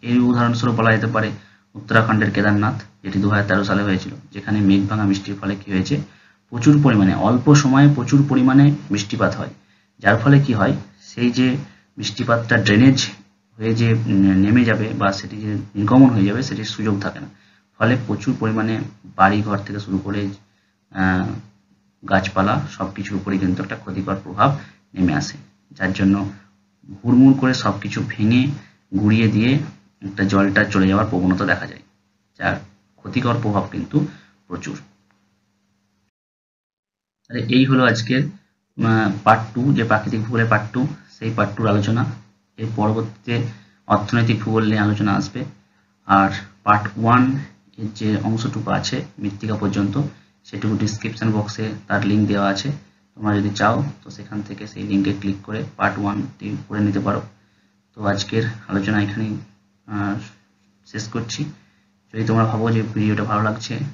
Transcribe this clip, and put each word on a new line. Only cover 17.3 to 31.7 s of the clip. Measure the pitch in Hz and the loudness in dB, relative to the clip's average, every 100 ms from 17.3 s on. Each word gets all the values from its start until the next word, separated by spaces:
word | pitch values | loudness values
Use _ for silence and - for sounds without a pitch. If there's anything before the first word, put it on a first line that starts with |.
| - _ _ _ _ | -18 _ _ _ _
ফলে | 110 127 | 0 0
প্রচুর | - 104 - 120 | -2 -4 -4 -2
পরিমাণে | 110 113 110 110 - - - - | -2 -2 -2 -4 -6 -14 -20 2
বাড়িঘর | 95 104 101 101 | 2 2 0 -4
থেকে | - 101 | -4 -10
শুরু | 101 95 | -4 -4
করে, | 101 101 101 101 _ _ _ _ _ | -4 -6 -6 -10 _ _ _ _ _
আহ, | 98 95 92 98 - - _ _ _ _ _ | -4 0 0 -2 -6 -12 _ _ _ _ _
গাছপালা | - 95 95 - 92 - - | -2 -2 0 -2 0 0 -4
সব | - 95 | -8 -10
কিছুর | - 98 101 | -8 -8 -8
উপরে | 101 95 | -4 -2
কিন্তু | 95 92 | -2 -2
একটা | 92 - | -6 -10
ক্ষতিকর | - 95 95 98 | -10 -8 -6 -6
প্রভাব | 95 98 135 143 - _ _ | -8 -2 0 0 -10 _ _
নেমে | - 90 | -2 0
আসে, | 73 - - - _ _ | 0 -4 -10 -20 _ _
যার | - 95 | -6 -4
জন্য | 95 98 98 98 - _ _ _ _ - 98 | 0 2 2 -2 -10 _ _ _ _ -20 -8
হুড়মুড় | 117 123 135 135 | 2 6 8 6
করে | 127 | 2
সব | 123 107 98 | 0 -2 -4
কিছু | 101 - - | -6 -6 -6
ভেঙে | - 107 123 135 143 - _ _ | -2 2 4 2 -4 -12 _ _
গুঁড়িয়ে | 95 104 110 113 | 0 2 4 4
দিয়ে | 101 117 143 - - _ _ | 2 2 2 -2 -14 _ _
একটা | 98 98 | -12 -4
জলটা | 98 98 101 101 101 | 0 2 2 2 0
চলে | 101 95 | 2 2
যাওয়ার | 98 107 | 2 0
প্রবণতা | 92 92 92 98 | 0 0 0 0
দেখা | 90 | -2
যায়, | - | -4